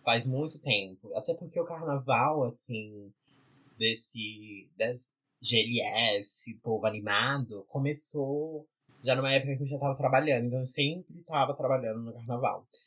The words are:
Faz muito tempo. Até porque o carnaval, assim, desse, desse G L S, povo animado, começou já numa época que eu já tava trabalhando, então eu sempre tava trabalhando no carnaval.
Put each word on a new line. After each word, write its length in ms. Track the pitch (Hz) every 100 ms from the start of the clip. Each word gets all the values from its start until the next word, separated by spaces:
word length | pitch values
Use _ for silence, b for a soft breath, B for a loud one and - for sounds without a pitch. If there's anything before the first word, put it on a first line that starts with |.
Faz 240 | - 117 131
muito 320 | 131 156 156
tempo. 520 | 143 104 95 92 107 92
Até 180 | -
porque 260 | 165 165 175
o 60 | 165
carnaval, 800 | 165 160 139 127 117 139 156
assim, 680 | 120 - - 113 107 104 101 - _ _ _ _ _ -
desse, 920 | 113 110 - 113 107 107 104 101 92 -
desse 340 | 110 123 - _ _ _
G 180 | 120 113
L 200 | 110 120 104 113 117 101
S, 340 | 101 - 120 110
povo 240 | 120 110 107
animado, 800 | 104 104 101 123 143 113 101 -
começou 1000 | 143 139 147 - 151 135 147 160 156 156 _ _ _
já 120 | 127 127
numa 180 | 135
época 240 | 135 139 131
que 60 |
eu 40 | 135
já 100 | 143
tava 180 | 139 131
trabalhando, 480 | 135 131 151 127 120
então 120 | 131
eu 80 | 131
sempre 460 | - 143 180 - - -
tava 260 | 151 131
trabalhando 500 | - 127 131 117 110
no 100 | 117
carnaval. 520 | 110 117 120 107 - - B